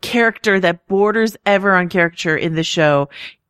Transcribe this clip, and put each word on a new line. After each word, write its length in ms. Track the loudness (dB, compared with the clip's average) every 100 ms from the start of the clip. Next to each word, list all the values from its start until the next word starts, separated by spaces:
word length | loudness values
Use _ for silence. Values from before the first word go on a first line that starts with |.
character 580 | -6 0 0 0 0 2
that 300 | 0 -2 -2
borders 480 | 0 2 2 -2 -2 0
ever 260 | 0 2 0
on 120 | 0
caricature 480 | 0 0 -2 -2 -2
in 200 | -2 -2
the 80 |
show 460 | -2 0 2 2 -2 -8 -20 -20